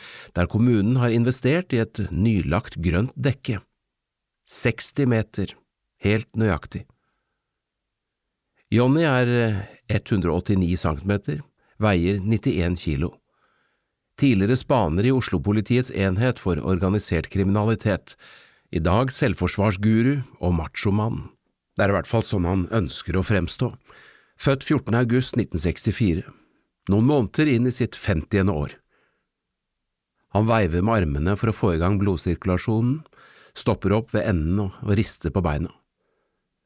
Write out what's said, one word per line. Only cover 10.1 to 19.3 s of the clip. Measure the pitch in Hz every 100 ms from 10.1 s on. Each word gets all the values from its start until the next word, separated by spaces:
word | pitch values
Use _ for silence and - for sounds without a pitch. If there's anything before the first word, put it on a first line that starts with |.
hundre | 104 85 82
og |
åttini | - 95 87 90
centimeter, | 85 73 95 101 - 76 - _ _ -
veier | 107 90 87 101
nittién | 98 113 135 90 87 90
kilo. | 78 69 85 - _ _ _ _ _ _ _ _ _ -
Tidligere | 139 101 101 127
spaner | - 131 87 85 120
i | 131
Oslo-politiets | - 90 98 107 101 120 127
enhet | - 98 92 127 120
for | 98 82
organisert | - 92 92 104 - 82 -
kriminalitet, | 98 95 104 107 110 110 92 - - - - - _ -
i | 85
dag | 82 104 135
selvforsvarsguru | - 131